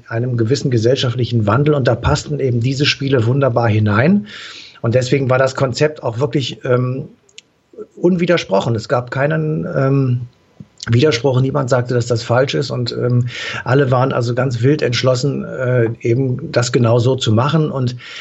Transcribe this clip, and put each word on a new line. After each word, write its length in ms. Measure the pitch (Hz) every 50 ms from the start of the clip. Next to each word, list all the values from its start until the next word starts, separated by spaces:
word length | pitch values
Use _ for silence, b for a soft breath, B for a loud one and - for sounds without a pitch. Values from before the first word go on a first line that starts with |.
| - -
einem 300 | 117 117 123 131 123 117
gewissen 340 | 113 107 - - - 143
gesellschaftlichen 760 | 123 113 107 120 135 139 - 123 113 127 120 - 120 113 104 101
Wandel 260 | 107 139 147 151 151
und 120 | 143 117
da 100 | 131 117
passten 440 | - - 135 147 - - 147 151 135
eben 220 | 135 127 120 117
diese 240 | 113 131 139 131 143
Spiele 400 | - - - 135 135 139 127 110
wunderbar 420 | 120 127 139 139 127 120 120 117 117
hinein 600 | 107 107 107 104 101 107 131 170 202 208 208 B B B B B B B B B B B
und 160 | B 120 110
deswegen 340 | 127 123 - 147 135 135 123
war 80 | 127 131
das 180 | 135 127 -
Konzept 460 | - 139 127 117 - 151 151 151 -
auch 180 | - 123 110 113
wirklich, 440 | 147 123 - 143 - - - - -
ähm, 460 | 135 123 123 123 127 127 135 147 - - _ _ _ _ - - _ _ _ _ _ _ 247 - - _ -
unwidersprochen. 760 | - 180 190 165 175 170 175 160 - - 190 196 - 135 117
Es 140 | 107 - -
gab 240 | 139 123 127 -
keinen, 560 | - 131 139 151 160 160 156 156 156 165 165 - -
ähm, 460 | 147 135 135 139 139 135 127 123 123 123 - _ _ _ _ _ - - _ _ - - 120
Widerspruch, 500 | 117 120 147 156 151 - - 139 123 127
niemand 300 | 131 135 139 143 135 123
sagte, 240 | 135 123 120 - 127
dass 140 | 120 113 -
das 160 | 120 113 -
falsch 320 | - 117 123 139 135 -
ist 140 | 151 139 -
und, 220 | - 123 120 117
ähm, 360 | - 120 123 123 123 120 123 123 B B B B B B B
alle 260 | 123 127 139 143 123
waren 220 | 131 123 131 135
also 240 | 131 127 120 120 117
ganz 260 | 123 127 139 120 110
wild 200 | 117 135 151 147
entschlossen, 640 | 135 127 123 - - 131 127 123 - 143 131 131 -
äh, 440 | - - - 131 123 127 123 117 110 117 -
eben 500 | - 120 117 131 135 127 113 131 160 -
das 220 | - 123 120 - -
genau 260 | 139 117 113 120 123
so 160 | 117 131 131
zu 160 | 120 - 117
machen 400 | 110 113 131 147 160 156 151 147
und 240 | - 135 127 127 123 123 B B B B